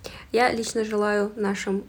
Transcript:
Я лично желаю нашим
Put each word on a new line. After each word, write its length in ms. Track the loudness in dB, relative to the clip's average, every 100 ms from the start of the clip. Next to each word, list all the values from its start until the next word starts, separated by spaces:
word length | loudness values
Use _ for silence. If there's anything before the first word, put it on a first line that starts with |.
| -14 -14 -2
Я 200 | 2 4
лично 340 | 2 -2 -2 0
желаю 460 | 0 2 2 0 0
нашим 480 | -2 0 0 -2